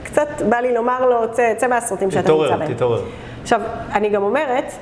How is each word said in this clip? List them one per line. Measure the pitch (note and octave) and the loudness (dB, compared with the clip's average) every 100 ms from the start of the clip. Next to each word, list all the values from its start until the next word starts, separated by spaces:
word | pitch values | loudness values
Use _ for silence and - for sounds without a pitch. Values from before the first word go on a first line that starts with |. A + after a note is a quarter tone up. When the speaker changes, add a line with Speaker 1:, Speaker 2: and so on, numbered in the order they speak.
Speaker 1:
קצת | - - D4 - G#3 | 0 0 0 -2 0
בא | A#3+ | 2
לי | B3+ | 2
לומר | A#3 A#3+ B3+ B3+ | 0 0 2 2
לו, | A#3+ A3+ | 2 2
"צא, | A3+ A#3 G#3+ | 2 2 2
צא | B3+ | 2
מהסרטים | A#3+ A#3 F#3 G3 | 0 -2 -2 0
שאתה | F#3 | 2
Speaker 2:
תתעורר, | F3 D#3 C#3+ | 2 4 2
Speaker 1:
נמצא | E3 | 0
בהם." | D#3 | -2
Speaker 2:
תתעורר. | A#2 B2+ A2 F#2+ - - - | 0 0 0 -4 -12 -14 -14
Speaker 1:
עכשיו, | - A#3 F#3+ - - | -2 0 0 -8 -4
אני | G3+ G#3+ | -2 0
גם | G3+ | 0
אומרת | G3+ C4 D4+ B3+ D4 - | 0 0 0 -2 -4 -12